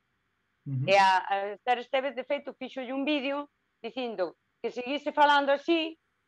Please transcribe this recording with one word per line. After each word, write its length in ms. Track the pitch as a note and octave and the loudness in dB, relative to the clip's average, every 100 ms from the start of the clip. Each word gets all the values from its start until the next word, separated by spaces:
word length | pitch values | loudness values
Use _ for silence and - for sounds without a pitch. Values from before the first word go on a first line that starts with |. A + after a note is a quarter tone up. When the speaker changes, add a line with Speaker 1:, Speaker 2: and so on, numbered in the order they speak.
| _ _ _ _ _ _ C#3+ | _ _ _ _ _ _ -8
Speaker 1:
Ujú. 200 | C3 D#3 | -4 2
Speaker 2:
e 80 | G3 | 6
a, 160 | F#3+ F#3 - | 6 4 0
a 60 | G3 G3+ | -4 -4
Esther 260 | G3+ - A#3+ | -6 -2 -2
Estevez, 360 | A#3 C4+ C#4 A#3+ | 0 -2 -2 -6
de 80 | |
feito, 300 | B3 C#4+ C#4+ G#3 | -6 -6 -8 -12
fíxolle 360 | C4 C4+ A#3+ | -12 -10 -8
un 120 | C4+ | -4
vídeo 460 | C#4 D4 C4 C#4+ C#4+ _ _ _ | -2 -2 -2 -6 -8 _ _ _
dicindo 540 | A#3 C4 B3 F#3+ F3 - _ _ | -12 -8 -6 -4 -4 -6 _ _
que 80 | A#3 | -8
seguise 400 | A#3+ B3 C#4+ D4 | -6 -6 -4 -2
falando 400 | D4 D4 C#4+ C#4 | 4 6 6 4
así, 480 | C#4 D#4 E4+ D#4+ D#4+ _ _ | 0 2 0 -2 -8 _ _